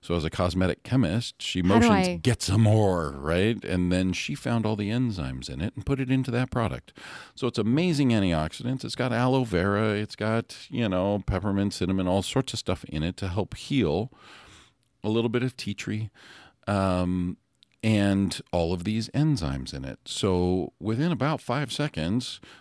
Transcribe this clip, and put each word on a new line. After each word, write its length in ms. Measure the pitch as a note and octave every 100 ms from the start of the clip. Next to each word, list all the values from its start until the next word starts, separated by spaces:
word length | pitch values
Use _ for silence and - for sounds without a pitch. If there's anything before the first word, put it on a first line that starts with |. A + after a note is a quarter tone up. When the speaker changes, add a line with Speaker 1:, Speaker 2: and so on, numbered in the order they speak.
Speaker 1:
So 140 | -
as 100 | E2+
a 60 | D2+
cosmetic 540 | - F2+ F#2 F2+ -
chemist, 580 | - B2+ E2+ G#2+ - -
she 180 | - F#2
Speaker 2:
How 200 | F2 A3+
do 80 | A#3
Speaker 1:
motions, 200 | G3+ F#3
Speaker 2:
I 80 | F3
Speaker 1:
"Get 180 | B2 A2+
some 220 | - G#2
more," 480 | G#2+ A2 G2+ F2+ D2 C#2
right? 440 | C#2+ E2+ G#2 G#2+
And 260 | - F2+ F2+
then 220 | F2+ F#2+
she 240 | F2 - C#3+
found 280 | B2 A#2
all 120 | G#2+ G#2+
the 140 | G#2
enzymes 600 | A#2+ B2 G2 C2 B1+ C2
in 100 | C2
it 140 | F#2+
and 100 | -
put 140 | C3 C3+
it 100 | B2+
into 220 | C3 B2+
that 220 | A#2+ B2+
product. 400 | B2 G#2 C2 - - - - -
So 140 | - B2
it's 100 | A#2
amazing 520 | G#2+ C#3 F3+ D3 C3
antioxidants. 720 | A2+ F#2 D#2+ D#2 - A#2 C3
It's 100 | B2 -
got 160 | B2+
aloe 320 | A#2 B2+ C3
vera. 440 | A#2 F2+ G2 G2+ A2
It's 260 | G#2 G#2 -
got, 400 | G#2+ A2+ - - -
you 180 | A#2+ A2
know, 340 | F2+ G2 G2+ -
peppermint, 480 | F#2 G#2 G2 G2+
cinnamon, 320 | - G2+ F#2+ F#2
all 160 | G2
sorts 300 | - C3+ -
of 80 | A2
stuff 240 | - F2+
in 180 | - D#2
it 140 | E2 -
to 100 | G2
help 280 | F#2+ F#2 -
heal. 560 | - C#3+ E2 E2 A#2+ - - - - - - _ _ _
A 60 | G#2
little 200 | A2+ A2+
bit 120 | A#2+
of 140 | B2+ -
tea 180 | G#2
tree, 360 | G2+ - G#2+ A2 - - - - _ -
um, 680 | G2+ F#2+ F2+ F2+ F#2 F2+ - _ _ _ _
and 580 | A2 G#2+ G2+ G2 G2 - -
all 220 | F2 E2
of 100 | F2+
these 260 | F#2+ A2 A2
enzymes 600 | C3 D#3 C3 D2+ C2+ C2
in 120 | C#2
it. 160 | C2 A1 -
So 640 | - G2+ F2+ F2+ F#2 - -
within 320 | G#2 A2+ E3+
about 280 | C#3 C#3 D#3
five 300 | - B2+ C3+
seconds, 680 | - D3+ - D#2+ A#2 - - - -